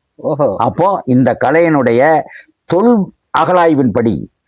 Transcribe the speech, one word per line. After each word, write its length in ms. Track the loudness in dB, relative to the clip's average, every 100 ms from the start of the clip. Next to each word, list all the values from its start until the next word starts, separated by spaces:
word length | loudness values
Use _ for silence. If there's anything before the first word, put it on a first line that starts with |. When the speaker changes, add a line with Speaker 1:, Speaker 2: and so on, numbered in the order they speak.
| _
Speaker 1:
ஓஹோ. 400 | -12 -6 -2 -2 -2
Speaker 2:
அப்போ 440 | -4 -2 -2 -2
இந்த 320 | 0 0 0 0
கலையினுடைய 760 | 0 2 2 2 2 2 2 0 -2 -12 -20 _
தொல் 460 | -4 0 2 0 -2 -10 _ -4
அகலாய்வின்படி 840 | 0 2 2 2 0 0 -2 -4 -10 _